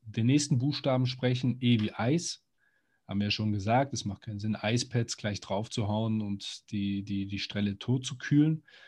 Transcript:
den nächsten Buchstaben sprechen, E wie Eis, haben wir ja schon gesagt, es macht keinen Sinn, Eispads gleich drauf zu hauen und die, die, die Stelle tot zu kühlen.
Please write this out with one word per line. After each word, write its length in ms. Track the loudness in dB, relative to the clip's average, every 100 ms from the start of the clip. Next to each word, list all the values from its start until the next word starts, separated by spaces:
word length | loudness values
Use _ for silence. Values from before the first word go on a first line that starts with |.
den 240 | -6 0 4
nächsten 340 | 4 4 2
Buchstaben 460 | 2 0 0 2 0
sprechen, 520 | 0 0 2 0 2
E 180 | 4 4
wie 140 | 2
Eis, 500 | 0 0 0 -2 -10 _ _ _ _ _ _ -6
haben 120 | -2
wir 80 | 0
ja 40 |
schon 200 | 0 0
gesagt, 420 | 0 2 2 2
es 120 | -2 -6
macht 160 | -6
keinen 180 | -8 -6
Sinn, 160 | -4 -2
Eispads 640 | 0 0 0 -2 -2 -4
gleich 240 | -4 -4
drauf 280 | -4 -4 -4
zu 180 | -4 -2
hauen 320 | 0 0 -2
und 500 | -2 -6 -8 -14 -8
die, 320 | -4 -2 -2
die, 240 | -4 -4 -4
die 120 | -6
Stelle 380 | -6 -2 -2 -2
tot 280 | -2 -2 -2
zu 120 | -10
kühlen. 460 | 2 4 4 2 -6 -20